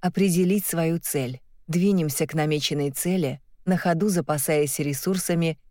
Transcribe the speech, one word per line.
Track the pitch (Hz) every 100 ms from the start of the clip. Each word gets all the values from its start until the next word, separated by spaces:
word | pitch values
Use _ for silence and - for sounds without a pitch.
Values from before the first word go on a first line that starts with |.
определить | 180 175 196 170 180 202 -
свою | 170 165 165
цель. | - 147 127 127 - - -
Двинемся | 165 190 190 156 135 156
к |
намеченной | 160 156 151 143 147 143
цели, | 139 175 185 147 143 _ -
на | - 180
ходу | 180 165 208
запасаясь | 180 143 151 - 156 147 -
ресурсами | 147 139 - 190 - 175 165 160 -